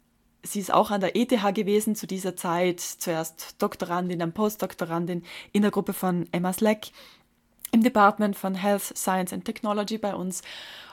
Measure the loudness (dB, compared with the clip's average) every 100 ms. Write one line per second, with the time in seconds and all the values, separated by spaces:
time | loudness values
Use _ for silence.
0 | _ _ _ _ -8 -6 2 4 4 2
1 | 0 0 2 2 2 0 2 2 2 -2
2 | -4 -4 -4 -4 -2 2 2 0 -6 -6
3 | -4 -2 -4 -8 -18 -4 -4 -2 -2 -2
4 | -2 -2 -2 0 -2 0 -6 -6 -4 -2
5 | -2 -4 -8 -16 -2 2 2 2 -2 -2
6 | 0 0 0 -2 -2 2 2 2 -2 -18
7 | -20 -20 _ _ _ _ 2 4 6 8
8 | 6 6 0 0 -4 -2 0 0 -2 -4
9 | 0 0 0 -4 -8 -6 -2 -2 -2 -2
10 | -4 -4 -6 -8 -12 -14 -16 -18 -20